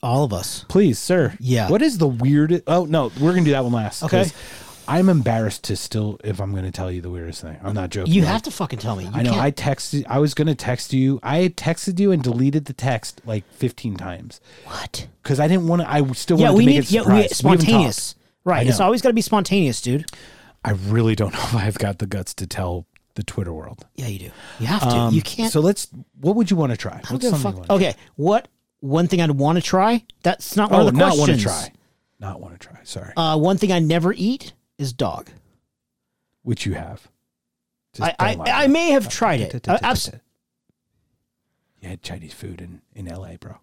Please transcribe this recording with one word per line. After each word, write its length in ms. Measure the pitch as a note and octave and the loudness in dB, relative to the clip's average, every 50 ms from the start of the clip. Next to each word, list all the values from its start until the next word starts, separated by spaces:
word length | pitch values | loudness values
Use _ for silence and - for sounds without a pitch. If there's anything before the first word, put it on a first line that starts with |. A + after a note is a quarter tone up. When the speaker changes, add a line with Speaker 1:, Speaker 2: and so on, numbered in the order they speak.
Speaker 1:
All 220 | - A#2 A#2+ C3+ D3 | -2 0 0 0 0
of 80 | B2+ | 0
us. 320 | G#2 F2 - - - - - _ | -2 -6 -6 -8 -10 -12 -14 _
Speaker 2:
Please, 280 | - F#3 G#3 E3+ A2+ | 2 4 4 4 2
sir. 360 | - - - F3+ F3+ D3 A2 - - | 0 0 0 2 2 2 0 -2 -4
Speaker 1:
Yeah. 280 | A#2 B2+ B2+ A#2 G#2+ F#2+ | -2 0 0 2 2 2
Speaker 2:
What 120 | D#3+ G#3+ | 2 4
is 160 | D4+ D#4+ B3+ | 2 2 2
the 100 | F3+ E3 | 2 0
weirdest? 560 | C#3 B2+ A2+ B2 C3 C#3+ D3 D3+ D#3 F3 E3 - | 0 0 0 2 4 4 4 4 4 2 0 0
Oh, 180 | - D#3+ F3 F3+ | 0 0 0 2
no, 260 | D3+ D#3 D#3+ C3+ A2+ - C3 | 2 0 0 0 -2 -2 0
we're 140 | C#3+ E3 F3+ | 2 2 4
gonna 100 | F#3 E3+ | 4 4
do 80 | D3+ | 4
that 120 | C#3+ C3+ C3 | 2 2 2
one 80 | A#2+ A#2+ | 0 0
last, 280 | A#2 G#2+ G2+ - - D#3+ | 0 -2 -4 -6 -6 -4
Speaker 1:
Okay. 200 | D#3+ - F3+ G3 | 0 2 2 2
Speaker 2:
'cause 100 | E3+ - - - - - - - - - - - - | 0 -2 -10 -18 -20 -20 -20 -20 -20 -20 -16 -6 -2
I'm 200 | C#3 E3+ F#3 F#3+ | 0 4 4 4
embarrassed 540 | F3+ D#3 A#2 A#2+ A2+ A2+ A2 G#2+ - - - | 4 4 2 2 0 0 0 -2 -4 -6 -6
to 100 | - G#2 | -6 -6
still, 420 | - - - - A2 G#2+ G#2 G2+ - - | -6 -6 -6 -4 -2 -2 -2 -6 -6 -6
if 160 | G#2+ G#2 F#2 | -6 -6 -4
I'm 160 | G2+ G2 G2+ | -4 -6 -4
gonna 160 | F#2+ F#2 F#2 | -4 -6 -6
tell 180 | F2 - F#2 F#2 | -8 -8 -8 -6
you 120 | F2+ F2+ | -6 -8
the 80 | E2+ F2+ | -8 -8
weirdest 320 | F2+ F2 E2+ E2 D#2+ - | -10 -10 -10 -12 -12 -12
thing. 160 | - D#2+ D#2+ - | -14 -14 -16 -12
I'm 120 | - G2 G2+ | -8 -6 -6
not 160 | G#2 F#2 E2+ | -4 -6 -6
joking. 240 | - G#2 F2+ - E3 | -6 -4 0 2 4
Speaker 1:
You 100 | G3+ E3 | 4 4
Speaker 2:
I 40 | |
Speaker 1:
have 160 | D3+ F#3+ A3 - | 2 0 -2 -4
to 80 | D4+ | -8
fucking 280 | - - F#3 - C3+ A2 | -8 -8 -6 -6 -6 -8
tell 160 | G#2+ A2+ A2 | -6 -6 -6
me. 80 | F#2+ F#2 | -6 -6
You 60 | F#2 G#2+ | -6 -4
Speaker 2:
I 80 | - A#2+ | -2 0
know. 80 | A#2+ | 2
Speaker 1:
can't. 100 | A2+ G#2 | 2 2
Speaker 2:
I 100 | B2 C#3+ | 0 -2
texted, 540 | C#3 - - D3 C#3 - - - - D3 C3+ | -2 -2 -4 -4 -4 -4 -6 -6 -6 -6 -4
I 120 | - A#2+ C#3 | -2 0 0
was 140 | D3 D3+ - | 0 0 0
gonna 220 | - D3+ D#3+ D3 | 0 0 0 0
text 380 | - - - - - - - - | -2 -2 -4 -4 -4 -4 -4 0
you. 260 | C3 C3 C3+ C#3 B2+ - | 2 2 2 0 -2 -2
I 260 | A#2 C#3+ E3 F3+ F3+ | -2 0 0 0 0
texted 500 | E3+ - - D#3+ E3 - - - F#3 F3 | -2 -4 -4 -4 -4 -2 -4 -6 -2 2
you 140 | G3+ G3+ F#3+ | 2 2 2
and 100 | D#3+ B2+ | 2 0
deleted 420 | B2+ A#2 A#2+ C3 C#3 C#3 D#3 C#3+ | -2 0 2 0 2 0 0 -4
the 80 | - C3+ | -4 -10
text, 460 | - A#2+ C3+ B2 A2 - - - - _ | -4 -2 -2 -2 -2 -4 -10 -16 -14 _
like, 180 | A#2 A2 G#2 F2+ _ | -6 -6 -6 -6 _
fifteen 460 | - - C#3+ B2 - - - A#2 G2 | -8 -4 -4 -4 -4 -4 -8 -8 -8
times. 420 | F2+ F2+ F#2 F2 F#2 A#2+ A2+ - - _ _ - - - | -8 -10 -12 -12 -12 -14 -18 -20 -20 _ _ -20 -20 -18
Speaker 1:
What? 440 | - - - - - - - - - - _ _ | -14 -12 -12 -12 -10 -12 -12 -14 -14 -18 _ _
Speaker 2:
'Cause 180 | - C#3+ C3 | -2 0 2
I 80 | D3 D#3+ | 2 2
didn't 180 | F3+ F#3+ E3+ | 2 2 2
wanna, 180 | E3 E3+ F3 E3 - | 2 0 0 0 0
I 160 | C#3 D3+ C#3+ C3 B2 | 0 0 0 0 -2
still 260 | - - - F3 D#3+ | -6 -2 0 4 6
Speaker 1:
Yeah, 120 | A3 A#3 | 6 6
Speaker 2:
wanted 60 | F#3 | 8
Speaker 1:
we 60 | G3+ A#3 | 6 6
Speaker 2:
to 20 | |
make 60 | B3+ C#4+ | 6 6
Speaker 1:
need, 80 | C#4+ C4+ | 4 4
Speaker 2:
it 60 | - | 2
a 20 | F#3+ | 0
Speaker 1:
yeah, 60 | A3+ | 2
we, 40 | G#3+ | 4
Speaker 2:
surprise. 120 | G3 G3 | 6 6
We 40 | G#3+ G#3 | 6 6
haven't 120 | - - - B2 C#3 F#3 E3+ D#3+ | 4 0 0 4 4 4 6 6
Speaker 1:
spontaneous. 480 | F3 A#3 G#3+ E3 B2 G2+ - - - - | 4 4 4 4 2 0 -4 -8 -10 -12
Speaker 2:
talked. 100 | _ _ _ _ _ _ | _ _ _ _ _ _
Speaker 1:
Right. 200 | F3+ F3 C3+ A#2+ | -2 0 2 2
Speaker 2:
I 40 | B2+ | 2
Speaker 1:
It's 100 | A#2+ - | 2 4
Speaker 2:
know. 60 | G3 | 4
Speaker 1:
always 160 | F#3 A#3 A#3+ | 2 2 4
gotta 120 | - B3 A#3 | 2 2 2
be 80 | A3+ | 2
spontaneous, 600 | - - - G#3 F3+ - F#3 G3+ F3 C3+ A#2 - | 0 2 2 2 2 2 2 2 2 2 0 -2
dude. 240 | - B2 B2 D3 D#3+ - - - - - - - - - _ _ _ | -2 -2 -2 -2 -4 -6 -16 -20 -20 -20 -20 -20 -20 -20 _ _ _
Speaker 2:
I 80 | - | -2
really 440 | G#2+ F#2+ F#2+ G2+ A2 A#2 A2+ A2+ A2 | -2 -2 0 0 2 2 4 2 2
don't 180 | G#2 G#2+ F#2+ - | 2 0 -2 -2
<laughs> 0 | |
know 60 | - - | -6 -4
if 120 | - A#2+ | -2 -2
I've 220 | A#2 F#2+ G#2+ G2+ - | 0 0 -2 -2 -2
got 200 | - G2+ G2+ - | -4 -4 -4 -4
the 60 | G#2+ | -6
guts 260 | F#2+ G2 G2 F2+ - - | -6 -6 -8 -8 -10 -10
to 120 | - F#2+ | -10 -10
tell 380 | F2 - - F#2+ F2 F2 F2 F2 _ _ _ _ _ _ | -8 -6 -6 -6 -4 -6 -8 -10 _ _ _ _ _ _
the 80 | - G#2 | -10 -10
Twitter 280 | - - - G2 F2 | -8 -6 -6 -6 -6
world. 320 | E2 D#2 C#2 - A2+ - - _ _ | -8 -12 -14 -16 -18 -20 -20 _ _
Speaker 1:
Yeah, 120 | - C3 | -12 -10
you 120 | A#2 G2+ F#2+ | -10 -10 -10
do. 120 | F#2 - - - - - - - | -12 -16 -18 -20 -20 -20 -12 -8
You 80 | A2+ | -4
have 140 | A#2 F#3 G#3 - | -2 -2 0 0
to. 40 | B2 A#2+ | 2 2
Speaker 2:
Um, 180 | A#2+ A#2+ A#2 - | 2 2 4 2
Speaker 1:
You 80 | D#3+ - | 2 0
can't. 280 | - - - A3+ A3+ | -2 -4 -4 -4 0
Speaker 2:
so 80 | - D#3 | 0 2
let's, 280 | D3+ F3+ G3+ - - - - B2+ - _ _ - | 2 2 0 0 -6 -14 -14 -20 -20 _ _ -2
what 140 | C3+ D#3+ G#3 | 0 0 2
would 120 | A#3 A#3 E3+ | 2 2 2
you 40 | G3+ | 2
wanna 220 | E3 D#3 B2+ A#2 | 0 2 0 -2
try? 160 | - - G#2+ - | -4 -6 -10 -12
Speaker 1:
I 80 | - | -12
don't 100 | - - - | -8 -6 -6
Speaker 2:
What's 120 | C4 B3+ | -2 0
Speaker 1:
give 80 | B3 F#3 | 0 0
a 40 | D3 | 0
Speaker 2:
something 240 | C3 - G2 F#2 F2 | -2 -4 -6 -6 -2
Speaker 1:
fuck. 60 | - | 0
Speaker 2:
you 40 | G3 | 2
wanna 120 | G3 F#3 | 2 2
Speaker 1:
Okay, 100 | D3+ - - - - _ | 0 -2 -6 -14 -20 _
what 320 | - C#3+ E3+ G#3 A#3+ - - _ _ _ _ _ _ | -2 0 2 2 0 0 -4 _ _ _ _ _ _
one 280 | - C#3 C3+ D#3+ F3 | -6 -2 2 2 2
thing 120 | E3+ - F3 | 2 2 2
I'd 100 | E3+ D#3 | 2 2
wanna 280 | C#3+ C3+ C#3 D3 E3 F3+ | 2 2 2 2 2 0
try? 440 | D#3+ - - F#3 F#3+ A3 A#3+ A#3 - _ - _ _ | 0 0 2 2 2 2 2 0 -2 _ -20 _ _
That's 320 | F3 F3+ - - - - | -2 -2 -2 -6 -4 0
not 140 | G3 G3 G#3+ | 0 2 4
one 100 | F#3+ F#3 | 4 6
Speaker 2:
Oh, 60 | - | 6
Speaker 1:
of 60 | - B2 | 6 6
the 60 | C3 | 4
Speaker 2:
not 180 | - - E3+ | 4 4 4
wanna 160 | D3 D3 C3+ C3 | 4 4 4 4
Speaker 1:
questions. 100 | A#2 G2+ | 4 2
Speaker 2:
try. 280 | F#2+ E2+ E2 - - _ _ _ _ _ _ _ _ _ _ | 0 -2 -4 -6 -10 _ _ _ _ _ _ _ _ _ _
Not 200 | G2+ G2 F#2+ - | -14 -14 -14 -14
wanna 180 | - F#2+ E2+ F2+ | -16 -20 -20 -20
try. 180 | - - - - _ | -20 -20 -20 -20 _
Sorry. 280 | - - - - - - | -14 -14 -12 -12 -8 -4
Speaker 1:
Uh, 180 | - E3 D#3 D#3 | -2 0 0 2
one 200 | D#3 D3+ F3+ G3+ | 2 2 2 2
thing 140 | F#3 - G3 F#3 | 2 2 2 2
I 60 | F3 | 2
never 340 | D#3+ D3+ E3 E3+ D#3+ F3+ G#3 | 2 2 2 2 2 0 0
eat 380 | - F3+ G#3+ B3+ C#4 - - - _ _ _ _ | 0 -2 -2 -2 -4 -8 -18 -20 _ _ _ _
is 160 | - C#3+ C3 B2 | -8 -8 -8 -4
dog. 360 | - C#3 F#2+ D#2+ - - - - - _ _ _ _ _ _ _ _ _ _ _ _ _ _ _ _ _ _ _ _ _ | -4 -4 -4 -4 -8 -12 -16 -20 -20 _ _ _ _ _ _ _ _ _ _ _ _ _ _ _ _ _ _ _ _ _
Speaker 2:
Which 240 | B2 A#2 - - | -6 -6 -4 -4
you 60 | G#2 F2+ | -6 -6
have. 320 | D2+ D#2+ D#2 - - _ _ _ _ _ _ _ _ _ _ _ _ _ _ _ _ _ _ _ | -6 -10 -14 -16 -18 _ _ _ _ _ _ _ _ _ _ _ _ _ _ _ _ _ _ _
Just 140 | - - | -4 -4
Speaker 1:
I, 80 | E3+ E3 - | -4 0 0
I, 160 | F#3 G#3 A3 | 0 0 0
Speaker 2:
don't 100 | - D#3+ | -2 -2
lie. 60 | A#3+ B3 | -2 0
Speaker 1:
I 140 | C4 D4 | 2 4
may 240 | C4+ C#4 E4 E4+ E4+ | 4 4 4 4 4
have 180 | C#4+ C4+ G#3+ - | 4 2 2 0
tried 320 | - - A#3 G#3 E3 B2 | -4 0 0 0 2 0
it. 100 | G#2+ - | -2 -4
Speaker 2:
Da, 60 | - | -6
da, 160 | B2 - - F3+ | -8 -2 0 0
da, 60 | A3 | 0
da, 80 | - | 2
Speaker 1:
Uh, 40 | B3 | 0
abs- 140 | B3+ F3 - | -2 -2 -4
Speaker 2:
da, 60 | - | -6
da. 60 | - - _ _ _ _ _ _ _ _ _ _ _ _ _ _ _ _ _ _ _ _ _ _ _ _ _ _ _ _ _ _ _ _ | -12 -16 _ _ _ _ _ _ _ _ _ _ _ _ _ _ _ _ _ _ _ _ _ _ _ _ _ _ _ _ _ _ _ _
You 80 | - F2 | -16 -16
had 140 | F#2 F#2 _ | -16 -14 _
Chinese 300 | - E2+ - E2 D2+ - | -14 -14 -14 -14 -18 -18
food 280 | - - F#2+ F2+ E2+ | -16 -14 -14 -14 -14
in, 200 | F2 F2 F2 - _ _ _ | -16 -18 -18 -20 _ _ _
in 140 | G#2+ F#2+ | -14 -14
L 180 | E2+ E2 F#2 F#2+ | -12 -12 -12 -14
A, 100 | F2 F2 | -14 -16
bro. 180 | F2 - - - - | -18 -18 -20 -20 -20